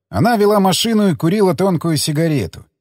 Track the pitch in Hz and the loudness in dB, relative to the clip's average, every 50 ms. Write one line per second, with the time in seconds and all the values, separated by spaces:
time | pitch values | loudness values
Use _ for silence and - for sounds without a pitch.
0 | _ _ 156 98 147 233 247 208 208 202 214 208 190 190 180 - - 233 226 214 | _ _ -2 0 2 2 2 2 2 2 2 2 2 2 0 0 -2 0 0 2
1 | 208 196 165 - - 170 185 220 202 185 165 127 185 196 180 143 - 170 160 139 | 2 0 0 0 -2 -2 0 2 2 0 0 0 0 0 0 -2 -2 -2 -2 -2
2 | - - 151 143 165 165 156 135 98 78 - 69 - _ _ _ | -4 -4 -2 -2 -2 0 0 -2 -4 -6 -8 -16 -20 _ _ _